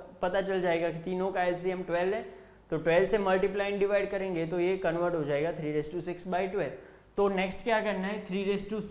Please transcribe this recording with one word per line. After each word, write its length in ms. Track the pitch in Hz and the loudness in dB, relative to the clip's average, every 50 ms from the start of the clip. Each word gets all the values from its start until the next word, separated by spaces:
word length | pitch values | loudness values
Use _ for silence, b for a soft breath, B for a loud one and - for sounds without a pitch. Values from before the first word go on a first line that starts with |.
| - - - - | -6 -14 -8 -4
पता 200 | - 180 185 196 | -2 0 0 0
चल 200 | 190 190 190 190 | 0 2 0 0
जाएगा 280 | 180 180 165 170 170 170 | 2 2 2 2 2 0
कि 80 | 156 165 | -2 -4
तीनों 320 | 165 185 185 185 185 196 | -4 -4 -2 0 0 0
का 120 | 190 190 180 | 0 0 0
एलसीएम 400 | 180 175 175 180 190 185 180 185 | 0 0 0 0 -2 -2 -2 -4
ट्वेल्व 300 | 180 170 175 180 185 208 | -2 0 0 2 2 0
है, 80 | 226 - B B B B B B B B B | -2 -4 B B B B B B B B B
तो 80 | 160 156 | -4 -2
ट्वेल्व 300 | 160 170 160 175 196 196 | 2 4 6 6 6 4
से 100 | 226 214 | 2 2
multiply 500 | 196 190 185 185 190 190 185 208 196 202 | 4 4 4 4 4 2 0 0 -2 -2
and 140 | 202 202 196 | 0 2 2
divide 260 | 196 208 202 196 196 | 4 4 2 2 2
करेंगे 340 | 202 196 190 190 180 165 165 | -2 -2 -2 -2 -2 -2 -2
तो 140 | 160 185 175 | -2 0 0
ये 180 | 175 180 190 185 | 2 2 0 2
convert 380 | 190 170 160 170 175 175 170 | 0 0 0 2 0 0 2
हो 80 | 160 147 | 0 0
जाएगा 300 | 139 143 143 151 170 175 | 0 0 0 0 0 -2
three 200 | 160 156 151 151 | -2 -4 -2 -2
raise 180 | 151 151 - - | -2 -2 -2 -4
to 80 | 175 160 180 | -6 -6 -6
six 200 | 170 - - 185 | -8 -8 -6 -4
by 140 | 180 180 196 190 | -2 -2 -2 0
twelve। 240 | 196 202 160 131 - - B B B B B B - - | -2 -2 -2 -2 -4 -10 B B B B B B 0 2
तो 120 | 202 202 | 2 4
next 340 | 196 185 190 190 190 - - | 4 2 0 -2 -4 -4 0
क्या 180 | 240 220 220 | 0 2 2
करना 260 | 214 214 196 190 185 196 | 2 0 -2 -2 -2 -4
है, 200 | 214 214 208 - | -4 -6 -6 -4
three 180 | 180 196 196 | -4 -2 0
raise 200 | 196 202 185 - - 214 | 0 0 -2 -2 -4 -6
to 80 | 214 - - | -6 -4 -2